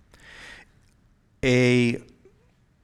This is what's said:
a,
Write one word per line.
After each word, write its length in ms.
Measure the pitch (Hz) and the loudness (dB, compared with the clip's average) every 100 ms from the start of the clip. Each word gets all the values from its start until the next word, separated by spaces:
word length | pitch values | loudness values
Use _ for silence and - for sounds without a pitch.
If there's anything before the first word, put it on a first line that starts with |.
| _ - - - - - - _ _ _ _ _ _ _ | _ -20 -20 -20 -20 -20 -20 _ _ _ _ _ _ _
a, 580 | 131 123 123 123 120 - - _ _ _ _ _ _ _ | -2 0 2 0 -2 -4 -12 _ _ _ _ _ _ _